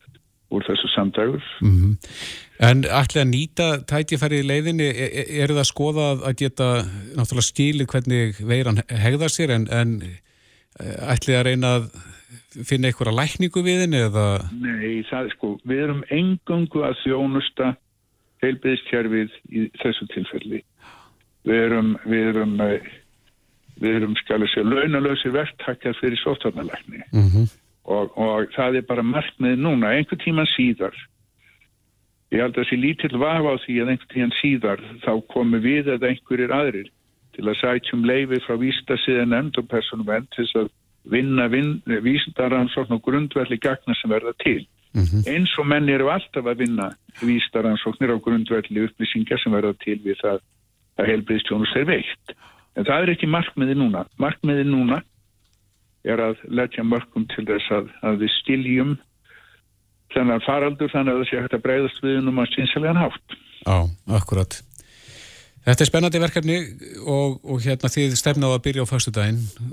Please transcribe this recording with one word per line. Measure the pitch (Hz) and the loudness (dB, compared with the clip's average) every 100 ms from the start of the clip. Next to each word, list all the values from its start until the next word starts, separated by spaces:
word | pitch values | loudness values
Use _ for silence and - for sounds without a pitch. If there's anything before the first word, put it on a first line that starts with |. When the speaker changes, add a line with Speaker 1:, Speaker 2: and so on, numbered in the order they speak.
| - - _ _ _ | -20 -20 _ _ _
Speaker 1:
úr | 101 | -4
þessu | - 98 - | -2 -4 -2
samdægurs. | - 98 107 117 147 - - | 0 0 0 0 -2 -8 0
Speaker 2:
Mhm. | 104 92 98 104 - - - - - - | 4 6 4 2 -4 -14 -14 -14 -18 2
En | 117 131 | 4 4
ætlið | 131 131 131 156 | 4 2 2 2
að | 131 | 2
nýta | 123 160 - 165 139 117 | 2 -2 0 0 -2 -2
tækifærið | 147 151 147 147 147 | -2 -2 -2 0 0
í | 139 | 0
leiðinni, | 143 160 165 143 | 0 0 0 0
e-, | 120 131 | -2 -4
e-, | 135 - 147 | -4 -6 -2
eru | 139 | 0
það | 147 | 2
að | 131 | 0
skoða | - 147 151 143 | 0 -2 0 0
að, | 131 | 0
að | 135 127 | -2 -2
geta | 135 135 127 120 95 98 98 | -2 0 0 0 -2 -8 -8
náttúrulega | 139 117 123 - | -4 -2 0 0
skilið | - 143 151 127 | 2 2 0 0
hvernig | 131 123 123 113 101 | -2 0 0 0 -2
veiran | 110 123 123 104 | -2 0 2 0
he-, | - 117 | 0 0
hegðar | 113 143 156 | 2 2 0
sér, | - 156 | 0 2
en, | 117 110 | 0 0
en, | 117 117 110 | 0 0 -2
e, | 92 87 _ _ _ _ _ - - - 139 | -6 -14 _ _ _ _ _ -14 -12 -8 -2
ætlið | 123 - 127 | 0 2 2
að | 127 | 2
reyna | 127 127 123 | 2 2 2
að | 113 - - - - 120 _ - | -2 -10 -20 -20 -20 -20 _ -14
finna | - 135 127 | -2 2 2
einhverja | - 113 | 0 0
lækningu | 113 151 - 180 185 | 0 0 0 0 0
við | 180 180 | 0 2
henni, | 180 139 | 2 2
eða? | 110 107 104 98 87 | 2 2 2 2 -2
Speaker 1:
Nei, | 120 123 113 110 113 | -6 -4 -4 -2 -4
það | 107 131 | -4 -6
er | 123 | -6
sko, | - 104 98 | -6 -6 -6
við | 123 135 | -4 -2
erum | 147 143 | 0 -2
eingöngu | - 151 185 185 - 170 160 151 | -2 0 2 0 0 0 0 0
að | 139 127 | -2 -2
þjónusta | 135 131 135 135 - - 131 127 _ _ _ _ _ _ | -2 0 2 0 -2 -2 -2 -2 _ _ _ _ _ _
heilbrigðiskerfið | 131 127 131 123 - 123 113 110 107 - - | 0 0 0 -2 -2 -2 0 0 -2 -8 -6
í | 113 110 - | -4 -4 -2
þessu | 123 - 104 | -4 -2 -6
tilfelli. | 101 95 - 107 110 - _ - - - _ _ _ | -8 -6 -8 -8 -10 -10 _ -20 -20 -20 _ _ _
Við | - 113 | 0 2
erum, | 113 113 110 104 | 2 2 2 0
við | 110 113 110 | 0 0 2
erum, | 107 107 104 | 0 0 0
e, | 104 101 - - _ _ _ _ _ _ - - | 0 -2 -6 -20 _ _ _ _ _ _ -20 -4
við | 110 113 | 0 0
erum, | 107 107 | 0 -2
skal | - 110 | -2 0
ég | 101 | 0
segja, | 113 107 | 0 2
launalausir | 135 156 139 143 139 127 | 2 2 2 0 0 -2
verktakar | 139 147 - - 120 123 | -2 -2 -6 -8 -6 -6
fyrir | - 127 117 | -2 -2 -2
sóttvarnalækni. | 147 135 113 - - - - - - | -2 -2 -4 -4 -8 -10 -14 -18 0
Speaker 2:
Mhm. | 110 98 101 117 - _ _ - | 4 6 6 4 -2 _ _ -4
Speaker 1:
Og, | 101 101 - | -2 -2 -2
og | 110 110 104 | 0 0 -2
það | - 127 131 | 0 0 0
er | |
bara | 123 123 | 0 0
markmiðið | 117 151 - - 127 127 | 0 0 -4 -2 0 2
núna, | 165 127 107 | 2 2 2
einhvern | 139 151 170 | 2 0 -2
tímann | 170 160 151 | 0 0 2
síðar. | - 127 107 95 - - _ _ _ _ _ _ _ _ _ _ _ _ | 2 2 2 -4 -6 -20 _ _ _ _ _ _ _ _ _ _ _ _
Ég | 113 | 0
held | 123 127 | 0 0
að | 123 | -2
sé | 123 | 2
lítill | 143 156 - 123 | 0 0 -2 0
vafi | 147 160 151 | 0 2 0
á | 127 | 0
því | - 120 | -2 -2
að | 123 | 0
einhvern | 127 - | -2 -4
tímann | 127 120 - | -2 0 0
síðar | 143 131 107 98 107 117 | 2 2 0 -2 -8 -6
þá | 120 110 - | -2 -2 -2
komum | 127 117 117 | 0 2 4
við | 120 147 143 | 4 2 2
eða | 123 127 | 0 0
einhverjir | 123 - 123 123 | -2 -2 -2 0
aðrir | 139 143 101 101 _ _ _ _ | 0 0 -4 -10 _ _ _ _
til | - 104 | -6 -4
að | 104 | 0
sækja | 123 123 - 120 | 0 0 -2 0
um | |
leyfi | 120 131 131 127 | 2 2 0 -2
frá | - 117 | -2 -2
vísindasiðanefnd | 131 - - 127 - 123 120 120 151 123 | 0 -2 -2 -2 2 2 2 0 0 -4
og | 117 | -2
persónuvernd | 117 110 113 104 110 131 | -4 -2 -6 -4 -4 -4
til | - | -6
þess | 117 113 | -2 -2
að | 107 - _ _ - | -2 -6 _ _ -4
vinna | 120 135 131 120 | -2 2 2 2
vin-, | 127 147 156 - | 2 0 -2 -2
vísindarannsókn | 110 120 147 - - 127 131 123 139 120 | 0 2 0 -2 -2 0 2 0 -2 -2
á | 117 | -2
grundvelli | - 143 147 139 123 117 | 0 0 0 -2 -2 0
gagna | 139 131 - 117 | 0 -2 -2 -2
sem | 113 | 0
verða | 110 117 - | 0 0 -2
til. | 147 104 - _ _ | 0 0 -4 _ _
Speaker 2:
Mhm. | 113 87 104 | 0 2 2
Speaker 1:
Eins | 104 160 180 - | 2 0 0 0
og | 143 | 2
menn | 147 143 | 2 4
eru | 135 135 | 4 2
alltaf | 185 - 143 | 0 -2 -4
að | 120 120 | -2 0
vinna | 120 110 95 - - - | 0 0 -4 -8 -20 -4
vísindarannsóknir | 120 120 - 113 113 107 110 - 131 | 0 2 0 0 0 0 -2 -2 0
á | 113 | 0
grundvelli | 117 117 113 113 - 104 | 2 0 2 -2 -2 -2
upplýsinga | 110 - 107 113 110 117 | -2 -2 -4 -2 -2 -2
sem | 113 | 0
verða | 104 104 98 | 2 0 -2
til | 107 104 | -4 -4
við | 101 98 | -4 -2
það | 104 98 - _ _ _ _ - | -2 -2 -6 _ _ _ _ -2
að | 101 | 0
heilbrigðisþjónusta | 110 107 107 - 107 110 131 | 0 0 -2 0 -2 0 0
er | 151 | 0
veitt. | - - - - - - - _ - | 0 -2 -12 -16 -20 -20 -20 _ -4
En | |
það | 104 151 | 0 2
er | 180 | 0
ekki | 170 156 | 0 0
markmiðið | 170 160 147 131 139 | 0 0 -2 0 2
núna. | 123 90 - - | 2 0 -4 -2
Markmiðið | 143 - 151 143 143 | -2 0 0 0 2
núna | 135 123 131 - _ _ _ _ _ _ _ _ _ | 2 2 0 -4 _ _ _ _ _ _ _ _ _
er | - 117 | -2 0
að | 113 110 | 0 -4
leggja | - 120 123 - | -4 -2 -2 -2
mörkum | 113 120 - 110 110 | 0 0 -2 -6 -4
til | - | -6
þess | 107 104 - | -2 -4 0
að, | 104 - - | -2 -2 -6
að | 110 104 | -2 0
við | 107 | 0
skiljum | - - 135 127 127 139 143 - _ _ - _ _ _ _ _ _ _ | -2 0 -2 0 0 0 -2 -8 _ _ -20 _ _ _ _ _ _ _
þennan | - 123 113 | -2 0 0
faraldur | 143 143 143 143 147 | 0 0 0 -2 -2
þannig | 143 135 | 0 0
að | 127 | 0
það | 127 | -2
sé | 123 | -4
hægt | 123 | -2
að | 117 | -2
bregðast | 127 135 135 - | 0 0 0 -2
við | 135 135 | 0 2
honum | 131 127 | 2 0
á | 120 | 0
skynsamlegan | - 131 147 156 175 | 0 0 0 2 2
hátt. | 151 - - - - - | 2 -2 -16 -20 -20 -6
Speaker 2:
Já, | 104 92 85 90 - | 2 2 2 -2 0
akkurat. | 107 - 95 - - - - - - - - - - - - 123 | 0 2 0 -2 -6 -16 -20 -20 -20 -20 -20 -20 -20 -20 -2 2
Þetta | 123 | 4
er | 151 | 4
spennandi | 165 175 165 | 4 2 2
verkefni | 170 175 160 175 139 131 - 98 | 0 0 0 -2 -4 -12 -16 -10
og, | 139 139 139 131 | -2 0 0 -2
og | - 123 | -6 -4
hérna | 127 131 139 | -2 0 0
þið | 151 139 123 | 0 0 2
stefnið | 151 143 135 | 2 2 2
á | |
að | 127 | 0
byrja | 139 135 120 | -2 -2 0
á | |
föstudaginn. | 127 120 107 104 117 107 - 123 | 0 0 0 0 0 -4 -8 -10